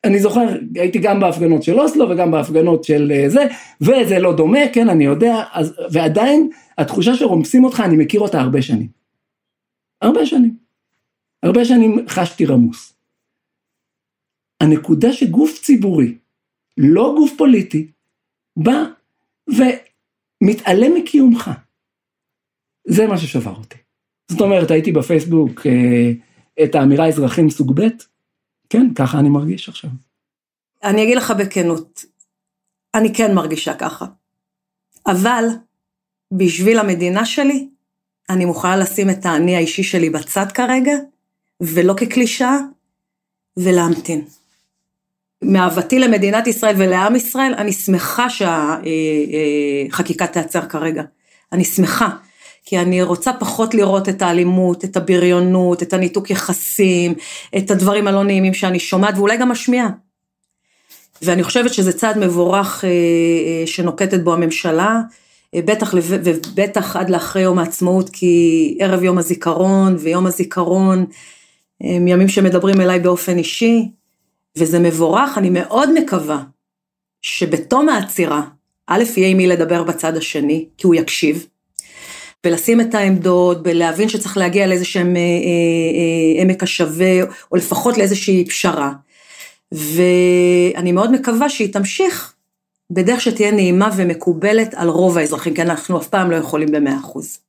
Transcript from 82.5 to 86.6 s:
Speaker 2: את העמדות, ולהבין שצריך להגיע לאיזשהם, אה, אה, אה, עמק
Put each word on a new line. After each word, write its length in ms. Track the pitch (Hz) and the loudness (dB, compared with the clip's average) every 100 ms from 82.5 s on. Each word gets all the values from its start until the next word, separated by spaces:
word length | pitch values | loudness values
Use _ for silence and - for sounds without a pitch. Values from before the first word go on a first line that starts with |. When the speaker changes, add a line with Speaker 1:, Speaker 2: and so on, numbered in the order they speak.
| 170 - 233 | -2 0 2
Speaker 2:
את 140 | 226 214 | 2 0
העמדות, 640 | 196 190 185 180 180 170 | 0 0 2 2 2 0
ולהבין 460 | 170 170 170 160 220 | -2 0 0 0 -2
שצריך 280 | 220 202 196 | -2 -6 -2
להגיע 300 | 175 185 196 | 0 0 0
לאיזשהם, 480 | 180 180 190 175 175 | 0 -2 -2 0 0
אה, 60 | |
אה, 40 | 175 170 - 170 170 165 165 - 170 165 160 160 | 0 0 0 0 0 0 -2 -2 -2 0 0 2
אה, 40 | |
עמק 220 | 185 185 | 2 0